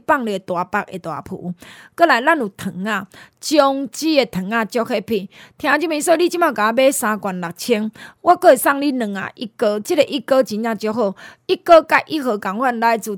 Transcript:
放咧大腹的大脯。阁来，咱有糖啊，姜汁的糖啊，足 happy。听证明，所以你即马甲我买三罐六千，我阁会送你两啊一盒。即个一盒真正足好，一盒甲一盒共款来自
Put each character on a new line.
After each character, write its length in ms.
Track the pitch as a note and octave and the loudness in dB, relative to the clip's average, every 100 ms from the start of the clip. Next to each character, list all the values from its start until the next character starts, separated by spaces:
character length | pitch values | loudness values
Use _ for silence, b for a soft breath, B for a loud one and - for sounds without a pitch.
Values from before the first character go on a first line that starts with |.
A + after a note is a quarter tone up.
| - | -2
放 160 | D4 | -2
咧 160 | A3+ G3 | -2 -6
大 240 | - F3 | -6 -6
腹 80 | F3+ G3+ - | -4 -4 -6
的 80 | F#3 | -8
大 220 | E3+ C#3+ | -10 -10
脯。 320 | - F#3+ F3 F3 B B B | -10 -12 -10 -12 B B B
阁 120 | - A3+ | 2 4
来， 160 | A#3+ | 4
咱 180 | C#4 E4 | 2 0
有 80 | G#3 | -2
糖 260 | - G3 F3+ G3+ | -6 -10 -8 -4
啊， 200 | G#3 G3+ B B _ | -6 -8 B B _
姜 440 | - D4 C#4 C4+ C#4 | 0 4 4 2 -6
汁 260 | - D#4+ D4 | -6 0 0
的 100 | A#3+ | 0
糖 220 | F#3 F#3 | -2 -4
啊， 120 | A#3 | -4
足 160 | A3 A#3+ | -2 -4
happy。 480 | A3+ A#3 F#3 A3 G3 B B - | -4 -4 -4 -6 -6 B B -8
听 120 | D4+ D4 | -2 0
证 80 | E4 | 0
明， 120 | D4+ | -2
所 140 | C#4+ D#4+ | 0 2
以 20 | |
你 120 | F4 | 2
即 80 | E4+ | 0
马 120 | E4 | 0
甲 140 | A#3 G#3+ | 0 0
我 40 | |
买 180 | A#3 C4 | 2 2
三 300 | C#4 A3 G#3+ | 2 -2 -2
罐 180 | G3+ F3+ | -4 -6
六 100 | E3+ - | -8 -8
千， 340 | - A3 G#3+ B B B | -2 -2 -2 B B B
我 120 | E4+ F4 | 2 4
阁 100 | F4+ | 6
会 80 | C4 | 6
送 260 | D#4+ C#4 | 4 0
你 100 | D4 | 0
两 220 | C4 G#3+ | -2 -4
啊 160 | G3 - - | -6 -8 -10
一 160 | A3+ - | -14 -4
盒。 200 | A3 G#3 | -2 -2
即 120 | G#3+ | 0
个 80 | E4+ - | 0 2
一 180 | C4 - | -2 0
盒 160 | C4 | 2
真 220 | B3+ G#3+ | 2 -2
正 140 | A#3 G#3+ | -4 -4
足 160 | G#3+ | -4
好， 200 | A3 G3+ B B B - | -2 -2 B B B -4
一 120 | F#4 | -2
盒 240 | - E4 | 6 6
甲 200 | D#4 D4 - | 6 0 0
一 140 | D#4 | -4
盒 160 | B3+ G#3 | -4 -4
共 200 | G3+ G3+ | -4 -4
款 220 | C4 A#3 | -2 0
来 180 | A3+ A3+ | 0 0
自 200 | A3 | -2